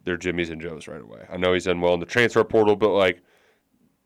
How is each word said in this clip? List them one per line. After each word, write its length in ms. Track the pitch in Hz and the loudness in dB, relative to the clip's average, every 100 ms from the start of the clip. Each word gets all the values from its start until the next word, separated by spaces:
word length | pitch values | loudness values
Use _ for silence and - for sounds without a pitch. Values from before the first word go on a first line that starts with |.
| - | -6
they're 120 | 85 | -4
Jimmys 320 | 90 85 85 | -4 -4 -6
and 120 | 80 | -8
Joes 260 | 85 78 - | -12 -14 -16
right 140 | 78 | -18
away. 240 | 55 55 - | -18 -20 -14
I 80 | 90 | -2
know 160 | 90 | 0
he's 120 | 90 90 | 2 0
done 160 | 87 | 0
well 120 | 87 | 0
in 60 | 87 | 0
the 60 | 82 | -2
transfer 380 | 123 117 113 107 | 0 2 2 2
portal, 300 | 113 107 101 | 4 4 4
but, 140 | 107 | 2
like, 300 | 98 92 87 _ _ _ _ _ _ _ _ | 2 0 -2 _ _ _ _ _ _ _ _